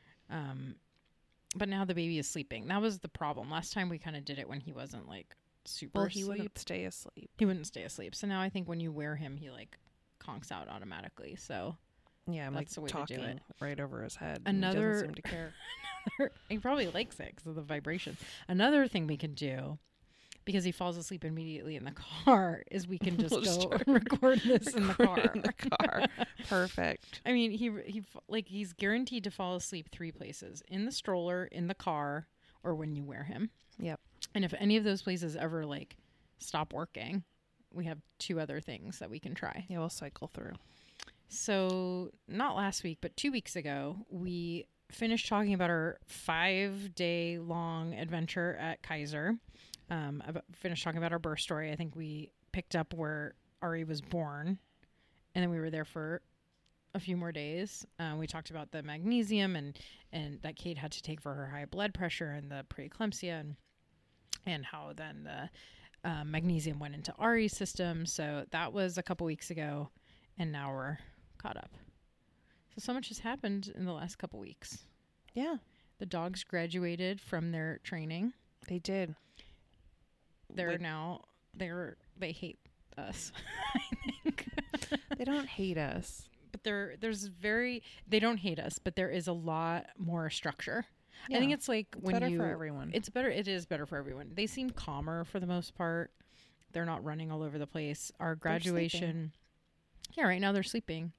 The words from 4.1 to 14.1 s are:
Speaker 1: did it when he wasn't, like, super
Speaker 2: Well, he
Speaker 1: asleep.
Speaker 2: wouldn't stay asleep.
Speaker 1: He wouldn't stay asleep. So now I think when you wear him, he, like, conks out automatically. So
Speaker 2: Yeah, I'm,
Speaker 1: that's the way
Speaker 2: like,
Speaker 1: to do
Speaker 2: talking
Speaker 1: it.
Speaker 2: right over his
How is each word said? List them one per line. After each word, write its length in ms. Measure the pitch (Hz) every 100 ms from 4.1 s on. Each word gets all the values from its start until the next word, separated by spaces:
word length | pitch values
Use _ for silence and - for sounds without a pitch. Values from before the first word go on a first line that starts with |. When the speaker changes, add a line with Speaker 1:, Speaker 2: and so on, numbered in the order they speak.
| 147
Speaker 1:
did 180 | 143 139
it 80 | -
when 100 | 143
he 100 | 139
wasn't, 360 | 127 135 117 67
like, 280 | 92 - - _ _ -
super 340 | - 143 196
Speaker 2:
Well, 60 | 196
he 140 | 196
Speaker 1:
asleep. 160 | 196 202
Speaker 2:
wouldn't 180 | 202 -
stay 280 | - 180 185
asleep. 440 | - - - - -
Speaker 1:
He 80 | 208
wouldn't 220 | 185 151
stay 160 | -
asleep. 320 | 85 - 92 -
So 100 | 202
now 160 | 190
I 80 | 190
think 180 | 190 175
when 120 | 170
you 120 | 165
wear 240 | 151 147 147
him, 200 | 151 139
he, 140 | 143
like, 260 | 120 - - _ _ _ _
conks 320 | - 110 -
out 160 | 90 65
automatically. 640 | - 101 85 - - 71 -
So 420 | - 104 95 165 _ _ _ _ -
Speaker 2:
Yeah, 220 | 165 135
I'm, 60 |
Speaker 1:
that's 200 | 147 147 -
the 60 |
way 80 | 147
Speaker 2:
like, 160 | 156 151
Speaker 1:
to 60 | 131
do 40 |
Speaker 2:
talking 180 | - 139
Speaker 1:
it. 60 | - -
Speaker 2:
right 200 | 143 143
over 220 | 139 120
his 120 | -